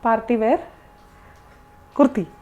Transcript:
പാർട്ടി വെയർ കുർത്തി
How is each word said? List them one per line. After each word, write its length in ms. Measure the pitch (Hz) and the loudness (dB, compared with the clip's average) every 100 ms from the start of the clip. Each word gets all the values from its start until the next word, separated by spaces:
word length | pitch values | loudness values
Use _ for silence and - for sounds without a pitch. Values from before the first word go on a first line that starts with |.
| 233 | 0
പാർട്ടി 300 | 226 226 240 | -2 0 0
വെയർ 180 | 220 311 - - - - - - - - - - - - - - | 2 0 -4 -20 -20 -20 -20 -20 -20 -20 -20 -20 -20 -20 -20 0
കുർത്തി 280 | 277 247 170 - | 0 0 -8 -12